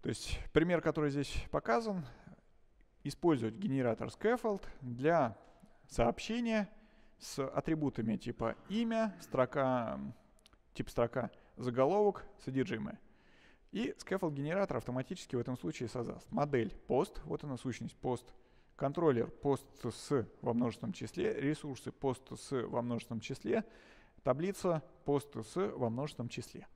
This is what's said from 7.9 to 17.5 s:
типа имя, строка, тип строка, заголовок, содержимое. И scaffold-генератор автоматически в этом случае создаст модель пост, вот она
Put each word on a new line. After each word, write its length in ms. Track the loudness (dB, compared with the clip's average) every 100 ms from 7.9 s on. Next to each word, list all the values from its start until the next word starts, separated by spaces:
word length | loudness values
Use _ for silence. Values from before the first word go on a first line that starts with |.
| 0 0 0
типа 400 | -4 -2 -2 -2 -4
имя, 480 | -2 0 2 0 -2
строка, 800 | -4 0 2 2 2 2 0 -4 -8 -12 _ _ -20 _ _
тип 140 | -8 -4
строка, 420 | 0 2 0 -4 -8 -20 -6
заголовок, 680 | -2 4 4 6 4 2 -12 -12
содержимое. 560 | -4 0 0 -2 -4 -10 -18 -20 -20 -20 -20 _ -10
И 220 | -4 -4 -6
scaffold-генератор 800 | -4 -2 0 -2 -2 0 0 -2
автоматически 580 | -2 -4 -4 -8 -2 -2
в 40 |
этом 160 | 0 -2
случае 300 | -4 -4 -4
создаст 420 | -4 -4 -6 -4
модель 440 | -2 2 2 0 -4 0
пост, 340 | 2 2 -4
вот 180 | -6 -6
она 140 | -4